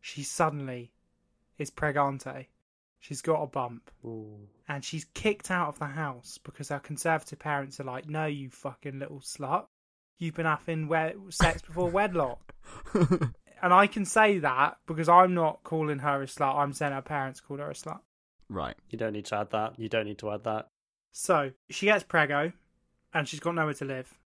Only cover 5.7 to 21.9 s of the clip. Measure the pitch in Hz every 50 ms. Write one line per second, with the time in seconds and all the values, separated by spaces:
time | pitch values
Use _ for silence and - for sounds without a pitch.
5.7 | - - 151 143 139 156 156 143 131 123 - - - - - - - - 143 -
6.7 | 147 139 - - 156 147 - 165 160 151 - - 151 - - 156 147 139 139 135
7.7 | - - 139 131 123 131 151 151 151 156 156 156 147 143 135 127 - - - 139
8.7 | 123 - - 143 135 135 139 139 147 139 - - - - 143 131 156 202 214 -
9.7 | _ _ _ _ _ _ _ _ _ - 170 165 156 - 165 160 151 147 - -
10.7 | 165 160 156 147 165 160 160 160 185 208 196 190 160 - 175 165 156 - - -
11.7 | 156 175 180 175 170 196 208 208 180 165 143 127 - - - - - - - -
12.7 | - - - - - 202 175 123 180 165 151 117 - - _ _ - - - 180
13.7 | 180 185 202 202 - 214 196 - - 226 220 214 208 180 147 139 127 131 143 147
14.7 | - - _ - 160 156 165 160 175 180 185 185 180 175 160 156 - - - -
15.7 | 165 160 156 151 147 139 143 147 143 139 139 135 - - 147 135 139 143 143 139
16.7 | 135 - 151 143 139 135 135 - 160 143 135 135 127 - - - 143 139 147 147
17.7 | 143 - - 156 165 - - _ _ _ _ _ _ _ _ - 101 92 71 62
18.7 | - - _ - - 113 113 110 104 104 101 - 110 104 104 - - 107 107 113
19.7 | - - 113 107 - 113 107 104 104 - - 107 104 104 - 113 110 107 - -
20.7 | _ _ _ _ _ _ _ _ - - - - 175 151 143 135 - _ _ -
21.7 | - - 196 202